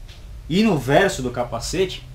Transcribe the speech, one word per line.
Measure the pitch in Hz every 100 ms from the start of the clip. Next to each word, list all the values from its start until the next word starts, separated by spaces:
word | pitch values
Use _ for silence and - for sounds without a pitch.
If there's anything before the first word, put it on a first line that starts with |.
| - - - - -
E | 180
no | 226 151
verso | 120 151 196 131
do | 127
capacete, | 123 120 117 - 170 185 - -